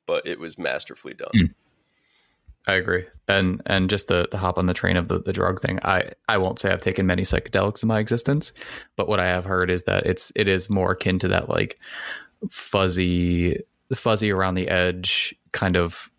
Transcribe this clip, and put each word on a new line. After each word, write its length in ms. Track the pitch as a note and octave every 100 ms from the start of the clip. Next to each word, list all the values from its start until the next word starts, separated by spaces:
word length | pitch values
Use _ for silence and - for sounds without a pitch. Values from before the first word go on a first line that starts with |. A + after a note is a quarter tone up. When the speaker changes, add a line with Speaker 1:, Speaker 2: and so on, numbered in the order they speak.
| -
Speaker 1:
but 220 | E2+ -
it 120 | -
was 200 | E2 E2+
masterfully 560 | D#2+ C2+ - - C2 -
done. 160 | -
Speaker 2:
Mm. 200 | G#2+ E2 - _ _ _ _ _ _ _ _ - - -
I 100 | F#2+
agree. 280 | F2+ F2 - - -
And, 340 | G2 F#2 - -
and 240 | G2 F#2
just 180 | G2+ -
to, 180 | F2 -
to 100 | G2
hop 200 | F#2 F2+
on 100 | F2+
the 60 |
train 220 | E2+ F#2 F2+
of 140 | F2
the, 100 | F2+
the 140 | G2
drug 260 | F#2+ F2+ F2+
thing, 200 | F#2 F#2
I, 280 | - F#2 - - -
I 80 | G#2
won't 220 | F#2 -
say 120 | G2
I've 80 | F#2
taken 260 | - F#2+ F#2
many 180 | F#2
psychedelics 600 | F#2+ - - G2 G2+ -
in 60 | A2+
my 100 | A2
existence, 540 | G#2+ A#2 - D3 - - - - - -
but 140 | G2+
what 100 | G2+
I 60 | F2+
have 180 | F2+
heard 260 | F#2+ F#2 F2+
is 140 | F2+
that 220 | - - -
it's, 260 | F2+ -
it 140 | A2 G2+
is 220 | F#2 -
more 220 | G2 F#2
akin 280 | F#2 - F#2
to 80 | F#2
that, 220 | F#2+ -
like, 280 | - - - - - - - - _ G#3
fuzzy, 1080 | - - G2+ F#2+ F2+ F2+ F2 F2 F2 F2 - - _ -
fuzzy 380 | C3 A#2 G#2+ G#2+
around 240 | F#2+ F#2+ F#2
the 140 | F2+
edge 680 | F#2 F2+ F2+ F#2 - - - _
kind 240 | - F#2+ F2+
of 340 | E2+ - -